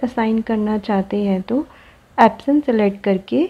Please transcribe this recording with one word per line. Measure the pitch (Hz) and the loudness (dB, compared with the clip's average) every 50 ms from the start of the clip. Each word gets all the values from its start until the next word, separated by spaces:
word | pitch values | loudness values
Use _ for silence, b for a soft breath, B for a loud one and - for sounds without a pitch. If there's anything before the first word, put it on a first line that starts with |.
| - | -4
assign | 240 - - 226 220 220 220 226 | -6 -4 -2 -2 -2 -2 -2 -2
करना | - 226 214 214 208 214 214 | -2 -2 -2 -2 -2 -4 -4
चाहते | 202 - 214 196 190 196 - 202 208 | -2 -2 -2 -2 -2 -2 -2 -2 0
हैं | 202 190 185 190 | 0 0 -2 -2
तो | - 226 269 311 - b b b b b b b b b - | -2 -4 -4 -4 -6 b b b b b b b b b 4
absent | - 220 214 - - - 285 302 294 | 4 4 2 0 -2 0 0 0 2
select | - 240 220 214 202 196 202 - | 0 0 2 2 0 0 -2 -2
करके | 214 196 190 190 - 226 254 320 381 | -2 -2 -2 -2 -2 -2 0 0 -2